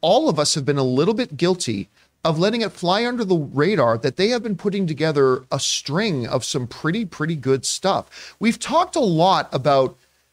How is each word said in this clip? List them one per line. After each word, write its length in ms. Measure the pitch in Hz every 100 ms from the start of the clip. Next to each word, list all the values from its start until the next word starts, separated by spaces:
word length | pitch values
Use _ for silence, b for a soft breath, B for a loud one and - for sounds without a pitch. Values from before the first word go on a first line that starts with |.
all 300 | 160 240 311
of 80 | 156
us 160 | 143
have 100 | 160
been 140 | 139 143
a 60 |
little 280 | 131 127 175
bit 240 | 226 247 143
guilty 540 | 170 180 - 101 - b b _
of 140 | 160 156
letting 240 | 196 233
it 100 | 202
fly 320 | - 175 196
under 200 | 240 247
the 120 | 196 170
radar 600 | 139 131 165 202 117 113
that 180 | 139 151
they 120 | 208
have 160 | 240
been 120 | 226 190
putting 300 | 214 196 180
together 580 | 139 156 147 135 127 -
a 80 | 143
string 680 | - - - 160 220 139 113
of 180 | 131
some 220 | - - 120
pretty, 380 | - 156 214
pretty 320 | 208 - 156 160
good 300 | 131 131 -
stuff. 680 | - 185 139 - - - -
We've 220 | 226 -
talked 360 | - 302 359 339
a 40 |
lot 500 | 214 160 185 165 -
about 460 | 147 143 135 131 - _ _ _